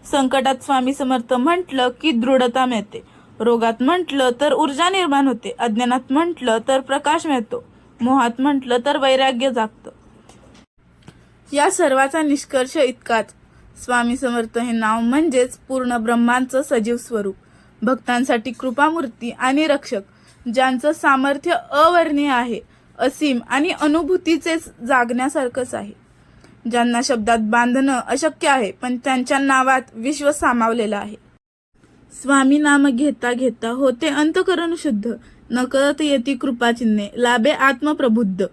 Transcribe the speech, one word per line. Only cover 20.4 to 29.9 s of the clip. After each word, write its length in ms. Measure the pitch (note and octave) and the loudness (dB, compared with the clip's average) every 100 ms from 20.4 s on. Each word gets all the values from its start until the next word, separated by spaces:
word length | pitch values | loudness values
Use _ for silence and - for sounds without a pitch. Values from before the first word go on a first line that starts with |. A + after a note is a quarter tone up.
| B3 | -4
ज्यांचं 380 | A#3 C4 B3+ D4 | 0 0 2 -2
सामर्थ्य 600 | D#4 D#4 C4+ C#4 C#4 E4+ E4+ - | 0 2 2 2 -2 0 -2 0
अवर्णनीय 580 | C#4+ D#4+ F4 D#4+ C#4+ C#4+ | 4 4 6 2 0 0
आहे, 300 | B3 A#3+ A3 - _ _ - | 0 -2 -6 -10 _ _ -4
असीम 400 | C4 - D4+ B3 - | -4 0 -2 -2 -2
आणि 200 | C4 E4 | -2 0
अनुभूतीचेच 960 | - D4+ D#4 D4 F#4 D#4 D#4+ E4+ E4 - - A#3 | 0 0 2 2 0 0 -2 0 -4 -6 -14 0
जागण्यासारखंच 880 | C4 A#3+ A#3+ C4 D#4 B3+ - B3 A3 | 0 2 0 -2 -2 -4 -6 -6 -8
आहे, 260 | G3+ - _ _ _ - - - A#3 | -10 -16 _ _ _ -20 -20 -12 -4
ज्यांना 280 | A#3+ A#3+ A#3+ | 0 0 0
शब्दात 340 | C4 B3 G#3+ A#3 | 0 -2 2 0
बांधणं 580 | G#3+ A#3+ A#3+ B3 C4+ B3+ - | 2 2 2 2 0 0 -2
अशक्य 400 | C4 D#4 D4+ D#4+ | -2 -2 -2 0
आहे, 240 | C4+ G3+ | 2 0
पण 260 | - B3+ B3 | -4 -6 -4
त्यांच्या 400 | C4+ C4 B3 C#4 | -2 -2 0 0
नावात 440 | C#4 C4+ C4 C4 B3+ | 2 2 2 0 -2